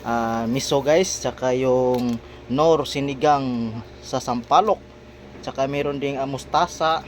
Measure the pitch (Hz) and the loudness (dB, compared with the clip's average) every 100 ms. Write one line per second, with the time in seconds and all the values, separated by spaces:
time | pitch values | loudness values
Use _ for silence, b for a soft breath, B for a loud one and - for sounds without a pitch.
0 | 113 117 113 113 113 127 - 143 135 160 | -2 -2 -2 -2 -2 -2 0 0 4 4
1 | 185 - 131 123 127 127 131 127 127 127 | 4 -2 -6 -2 -2 0 2 2 2 2
2 | 123 117 B B - 127 160 160 135 147 | 0 -4 B B -6 2 4 4 2 -4
3 | 139 135 151 143 135 123 117 110 110 - | -4 0 2 2 2 -4 -4 -8 -14 -16
4 | - 135 127 120 117 151 214 190 - - | -6 -6 -2 -6 2 2 4 -2 -4 -20
5 | - - - - - 131 135 143 143 143 | -20 -20 -20 -16 -12 -4 -2 -2 -4 -2
6 | 139 139 135 131 - 151 170 - 160 160 | -4 -4 -6 -6 -2 0 0 0 0 0